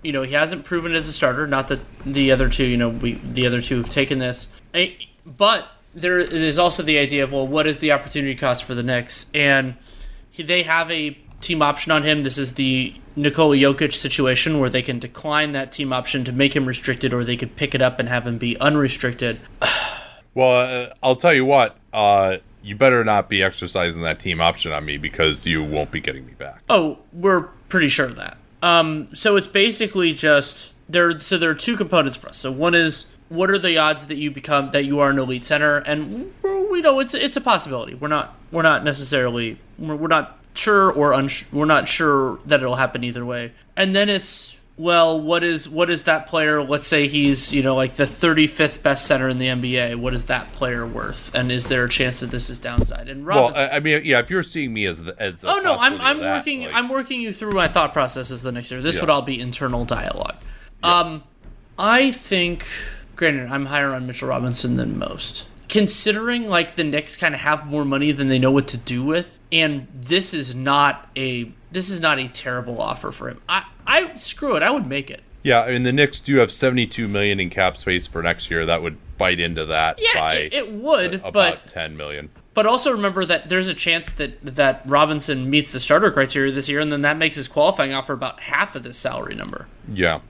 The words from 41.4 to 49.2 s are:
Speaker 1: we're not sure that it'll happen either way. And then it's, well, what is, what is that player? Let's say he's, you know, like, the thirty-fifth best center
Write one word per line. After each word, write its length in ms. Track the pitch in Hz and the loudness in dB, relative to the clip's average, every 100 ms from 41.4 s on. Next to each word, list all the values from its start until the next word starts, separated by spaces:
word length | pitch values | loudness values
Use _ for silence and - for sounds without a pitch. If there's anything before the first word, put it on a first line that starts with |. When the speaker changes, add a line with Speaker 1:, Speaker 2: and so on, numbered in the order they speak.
| - | -6
Speaker 1:
we're 120 | 143 | -2
not 240 | 151 151 - | 4 4 2
sure 500 | - 160 139 131 113 - | 0 4 4 2 -4 0
that 140 | 147 | 2
it'll 160 | 127 123 | 2 0
happen 260 | 127 123 | -2 -2
either 220 | 123 120 | -6 -6
way. 260 | 120 120 117 - _ - | -6 -6 -8 -14 _ -2
And 200 | 196 190 | 0 2
then 120 | 208 | 2
it's, 480 | 196 190 - - - _ - | 0 -4 -10 -12 -18 _ -6
well, 440 | 165 170 165 160 | 2 6 6 4
what 240 | 151 170 | 0 2
is, 240 | 170 160 143 | 2 -2 -4
what 220 | 156 170 | 0 0
is 140 | 170 | 2
that 200 | - 156 | 2 2
player? 380 | - 165 151 151 | 2 0 2 2
Let's 240 | 139 143 - | 0 0 2
say 200 | 151 143 | 2 2
he's, 460 | 147 143 135 - | 2 2 2 2
you 100 | 143 | 2
know, 120 | 135 131 | 2 2
like, 200 | 131 - | 0 0
the 100 | 139 | -2
thirty-fifth 760 | - 170 156 151 - 151 - | 2 2 4 2 2 0 2
best 220 | 147 139 | 0 2
center 240 | - 139 | 2 2